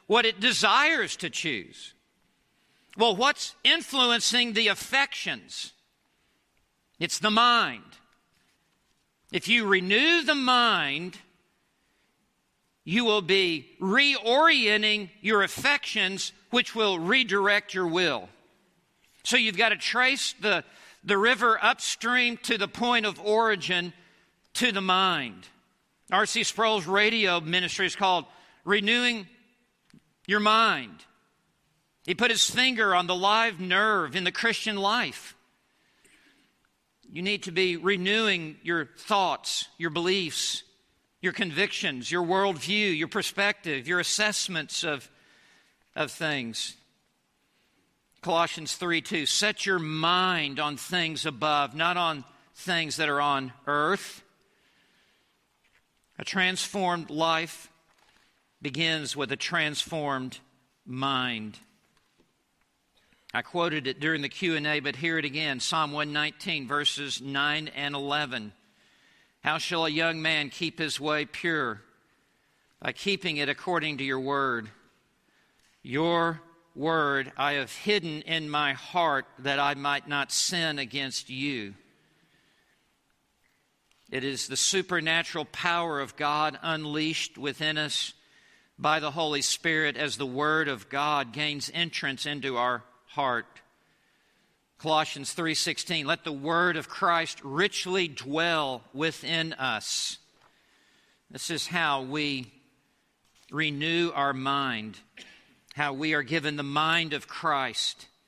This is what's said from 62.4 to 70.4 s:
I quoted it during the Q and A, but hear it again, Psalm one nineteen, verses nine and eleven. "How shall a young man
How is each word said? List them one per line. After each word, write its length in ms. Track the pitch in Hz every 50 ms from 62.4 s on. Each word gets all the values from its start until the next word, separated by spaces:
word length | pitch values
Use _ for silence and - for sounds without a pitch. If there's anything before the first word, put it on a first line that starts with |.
| _ _ _ _ _ _ _ _ _ _ _ _ _ _ _ _ _ -
I 120 | - 117 -
quoted 420 | - - 175 170 170 151 151 131
it 140 | 135 127 143
during 240 | 147 160 160 151 139
the 60 | 139
Q 260 | - - 196 170 160
and 100 | 151 147
A, 140 | 151 151 147
but 160 | 131 143 135
hear 240 | 131 160 165 165 160
it 60 | 147
again, 340 | 147 131 156 160 147 135 123
Psalm 320 | - - 170 160 156 147
one 200 | 147 151 151 151
nineteen, 560 | 147 151 151 156 151 - - 180 165 147 135
verses 540 | 113 143 147 147 - - 143 143 139 123 -
nine 460 | 127 139 139 139 143 147 147 156 156 151
and 240 | - 135 143 143 143
eleven. 600 | 139 139 139 143 151 147 143 131 120 107 104 - _ _ _ _ _ _ _ _ _ _ _ _ _ _ _ _ _ -
"How 140 | 147 156
shall 300 | 160 - - 175 165 165
a 20 | 160
young 320 | 151 156 165 165 165 160
man 300 | 156 160 160 151